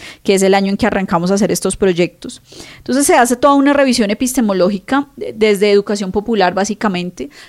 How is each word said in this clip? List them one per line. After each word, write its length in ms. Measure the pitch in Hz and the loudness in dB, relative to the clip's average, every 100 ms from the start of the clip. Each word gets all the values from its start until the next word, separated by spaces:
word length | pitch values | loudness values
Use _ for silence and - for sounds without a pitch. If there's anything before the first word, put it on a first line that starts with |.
| - - | -20 -6
que 120 | - | 0
es 80 | 190 | 2
el 120 | 190 | 4
año 160 | 196 196 | 2 0
en 60 | 202 | -2
que 100 | 214 | -2
arrancamos 440 | 196 190 170 175 | -2 -2 -2 0
a 40 | |
hacer 160 | 196 196 | 0 0
estos 260 | 175 190 185 | -2 -4 -2
proyectos. 640 | 190 175 170 - 254 - _ - - - | 0 0 -2 -6 -16 -18 _ -20 -20 -16
Entonces 260 | - 254 | -4 -2
se 100 | 285 | 2
hace 200 | 311 240 | 4 2
toda 200 | 247 285 | 2 2
una 180 | 277 277 | 4 4
revisión 380 | 285 269 240 202 | 2 2 2 -2
epistemológica, 960 | 214 247 269 214 190 180 202 - 269 285 - | -2 -4 -2 0 2 0 0 -4 -4 -4 -10
eh, 140 | 254 220 | -12 -2
desde 340 | 214 196 208 | 0 2 2
educación 420 | 202 202 202 190 | 2 2 -4 -4
popular 420 | 202 208 220 180 | -4 -2 0 0
básicamente, 760 | 214 240 202 220 180 175 - 277 - | 0 -2 -2 -4 -4 -6 -10 -14 -16